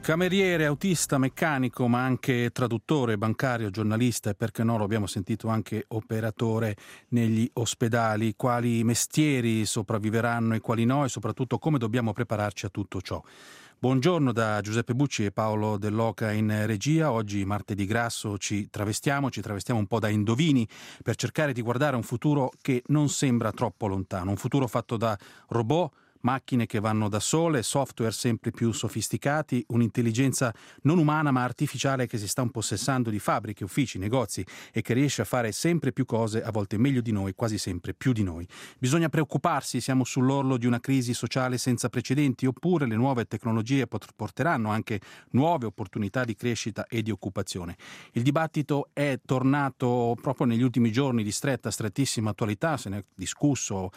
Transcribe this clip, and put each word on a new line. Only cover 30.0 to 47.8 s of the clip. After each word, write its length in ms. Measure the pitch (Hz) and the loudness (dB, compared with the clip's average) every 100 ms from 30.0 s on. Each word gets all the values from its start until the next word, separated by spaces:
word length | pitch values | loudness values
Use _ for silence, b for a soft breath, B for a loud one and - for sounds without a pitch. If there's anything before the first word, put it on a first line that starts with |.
| 117 110 135 120 127 B B B | 0 2 2 2 -2 B B B
non 160 | 135 175 | 2 4
umana 320 | 151 151 151 | 4 4 2
ma 140 | 131 | 2
artificiale 640 | 123 - 147 120 139 135 120 | 0 -2 -4 0 0 0 -2
che 100 | 113 | -2
si 80 | 101 | -4
sta 160 | - | -2
impossessando 680 | 123 - - 104 - 131 117 | -2 -2 -4 -2 0 0 0
di 100 | 104 | -2
fabbriche, 420 | - 143 104 101 | 0 -2 -4 -8
uffici, 340 | 98 - 127 - | -6 -2 -2 -2
negozi 460 | 98 127 110 - 92 B B | -2 0 -2 -6 -10 B B
e 100 | - | -6
che 100 | - | 0
riesce 300 | 120 143 - | 2 2 0
a 20 | |
fare 280 | 107 127 117 | -2 0 -2
sempre 400 | - 165 170 135 | 0 0 2 0
più 120 | - | -2
cose, 380 | 131 113 113 110 | -2 0 0 -2
a 80 | 113 | -2
volte 280 | 107 101 104 | -4 -2 2
meglio 220 | 139 127 | 2 2
di 120 | 117 | 0
noi, 220 | 104 98 92 | -2 -2 -2
quasi 220 | 117 104 | -2 -2
sempre 360 | - 90 95 | -4 -6 -6
più 180 | 90 135 | -2 0
di 120 | 113 | 0
noi. 200 | 95 82 87 B B B | 0 -4 -12 B B B
Bisogna 320 | 127 165 165 | 0 2 2
preoccuparsi, 720 | 160 143 147 175 147 - 127 | 0 0 0 0 0 -2 -4
siamo 220 | 117 131 | 0 0
sull'orlo 540 | 123 - 127 139 131 131 | 2 2 2 2 2 2
di 100 | 120 | 2
una 140 | 120 | 0
crisi 340 | - 135 120 | 2 0 0
sociale 440 | 120 117 135 127 123 | -2 -2 -2 -2 -2
senza 300 | - 123 120 | 0 0 0
precedenti, 580 | 127 113 131 147 120 131 | -4 -2 2 2 2 -2
oppure 420 | 127 170 175 135 | 0 0 2 2
le 80 | 110 | 2
nuove 300 | 131 123 - | 2 0 -2
tecnologie 600 | 107 120 113 110 139 135 | -4 -2 -2 0 0 0
pot-, 220 | 110 - _ | -6 -12 _
porteranno 540 | 107 - 143 151 107 | -10 -2 0 0 0
anche 300 | 107 - 104 B B B | -2 -2 -6 B B B
nuove 360 | 120 156 170 113 | 2 4 2 -2
opportunità 580 | - 123 113 101 131 | -8 -8 -4 -4 -2
di 100 | 123 | -2
crescita 520 | - 123 117 - 101 - | -2 -4 -4 -6 -6 -6
e 140 | 117 | -4
di 100 | 110 | -2
occupazione? 640 | 101 104 95 95 95 87 92 | -4 -4 -6 -6 -8 -8 -12